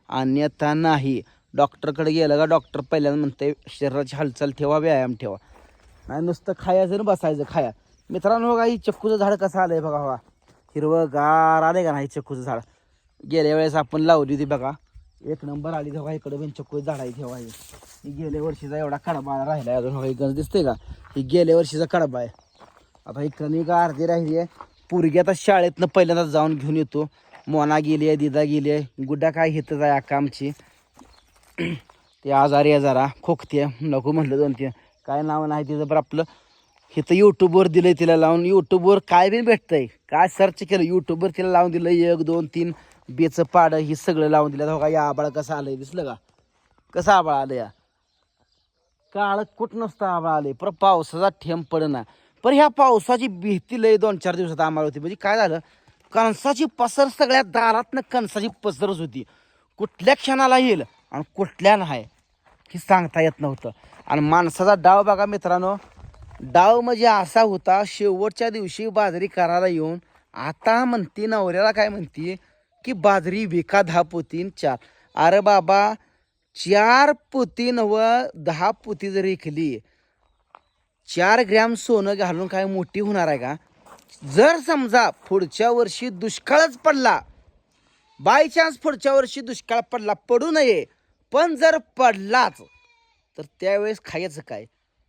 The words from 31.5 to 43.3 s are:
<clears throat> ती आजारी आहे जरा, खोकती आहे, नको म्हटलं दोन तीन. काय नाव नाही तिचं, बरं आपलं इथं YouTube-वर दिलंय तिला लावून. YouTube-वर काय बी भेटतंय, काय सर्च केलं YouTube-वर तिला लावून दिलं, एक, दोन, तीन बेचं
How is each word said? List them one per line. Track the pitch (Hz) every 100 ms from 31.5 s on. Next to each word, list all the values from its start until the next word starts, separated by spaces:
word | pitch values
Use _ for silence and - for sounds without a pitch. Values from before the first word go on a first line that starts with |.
| -
<clears throat> | 170 160 - _ _ _
ती | 139
आजारी | 139 143 143 147
आहे | 147
जरा, | 139 127 139 -
खोकती | - 170 - 147
आहे, | 143 117 151
नको | 135 127
म्हटलं | 156 147 139
दोन | 147
तीन. | 123 135 - _ _ -
काय | 139
नाव | 156 156 156
नाही | 151
तिचं, | 147 151 147
बरं | 156
आपलं | 143 151 160 _ _ _ _ _ _ -
इथं | -
YouTube-वर | 180 208 - 185 175 185
दिलंय | 165 175 170
तिला | 165 165
लावून. | 160 170
YouTube-वर | 175 190 156 185 175 202 -
काय | 175 190
बी | 226
भेटतंय, | 240 214 - 160 120
काय | - _ 151 180
सर्च | - 190 - 185
केलं | 196
YouTube-वर | 165 185 156 165 190 165
तिला | 185
लावून | 180 180
दिलं, | 170 170
एक, | 170 170 170
दोन, | 160 165 165
तीन | 170 170 160 _ _ -
बेचं | 127 165